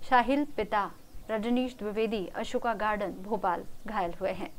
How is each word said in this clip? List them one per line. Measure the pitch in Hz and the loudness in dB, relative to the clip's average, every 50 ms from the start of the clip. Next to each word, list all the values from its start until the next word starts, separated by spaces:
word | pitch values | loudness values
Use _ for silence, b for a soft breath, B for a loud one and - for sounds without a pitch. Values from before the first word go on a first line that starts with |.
| - - | 2 6
शाहिल, | 262 247 233 226 269 285 294 285 - | 6 6 8 8 4 2 2 0 0
पिता | - 220 202 - 208 196 175 - - - - - - - - | -2 -2 0 2 0 0 0 -4 -10 -18 -14 -12 -12 -6 -4
रजनीश | 220 220 208 233 247 247 254 254 247 - | -2 -2 2 2 2 2 2 0 -2 -6
द्विवेदी | 208 208 208 214 220 220 214 220 180 - - | -6 -4 0 0 0 2 2 0 -2 -2 -4
अशोका | - - - - 247 - 240 226 | -6 -4 -2 -2 0 0 0 0
गार्डन | 190 208 214 214 208 208 185 - - 196 | 0 0 0 0 0 0 -2 -4 -6 -4
भोपाल | 202 220 214 202 196 175 170 - - - - - | -2 -2 0 2 0 0 0 -2 -6 -8 -8 -6
घायल | 214 220 180 185 170 170 - | -4 -2 0 0 0 -2 -2
हुए | 190 185 190 | -2 -2 -2
हैं। | 180 - - - | -2 -4 -6 -8